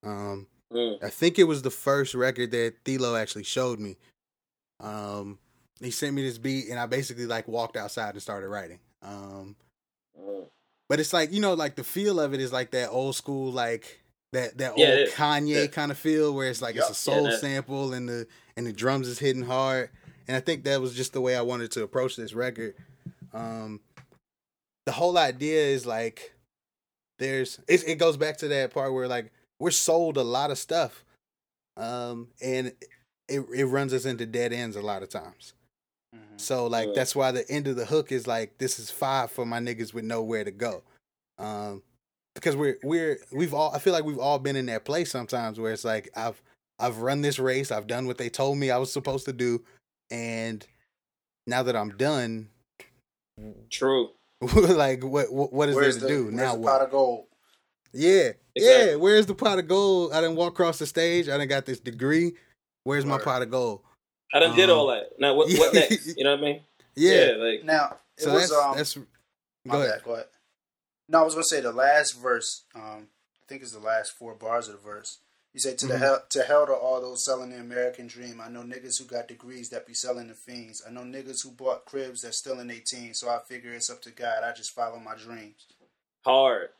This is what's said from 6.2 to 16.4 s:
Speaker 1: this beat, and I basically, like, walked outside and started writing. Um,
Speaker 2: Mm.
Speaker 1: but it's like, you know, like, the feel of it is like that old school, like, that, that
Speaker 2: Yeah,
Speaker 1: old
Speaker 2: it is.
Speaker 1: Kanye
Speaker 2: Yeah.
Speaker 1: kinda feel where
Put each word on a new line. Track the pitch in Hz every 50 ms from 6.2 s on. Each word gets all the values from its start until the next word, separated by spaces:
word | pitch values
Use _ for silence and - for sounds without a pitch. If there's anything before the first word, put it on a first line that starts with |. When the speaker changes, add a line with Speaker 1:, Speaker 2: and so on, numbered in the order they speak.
Speaker 1:
this | 135 131 117
beat, | 113 117 135 135 135 131 107
and | 123 120
I | 120
basically, | 113 123 135 139 135 123 120 120
like, | 117 117 113 110
walked | - 113 117 117 113 -
outside | 110 104 101 - - 110 104 101
and | 104
started | - - 104 101 95 95
writing. | 101 104 95 82 85 90 _ _ _ _
Um, | - 98 101 101 98 98 98 98 98 98 104 _ _ _ _ _ _ _ _ _ _ _ _ -
Speaker 2:
Mm. | - 101 101 98 87 78 _ _ _ _ _ _ _
Speaker 1:
but | _ 139 147
it's | 156 - -
like, | 170 160 156
you | 180 208
know, | 208 196 180
like, | 160 156 143 -
the | - 123
feel | - - 175 202 208 196 170
of | 151 139 139
it | 135
is | 131 123 123
like | 127 127 -
that | - 127 123 113
old | 110 127 135 135 131
school, | - - 147 139 135 131 131
like, | 123 127 120 117 117 113 - - - _ _ _ _ _ _ _ -
that, | 127 123 120 - 127
that | 131 127 104
Speaker 2:
Yeah, | - 156 147
Speaker 1:
old | 131 139
Speaker 2:
it | 139
is. | - -
Speaker 1:
Kanye | - 151 147 147 147 147 147 147 147 147
Speaker 2:
Yeah. |
Speaker 1:
kinda | 143 - 160 147 143 139
feel | - - 160 156 156 151 147 143
where | 135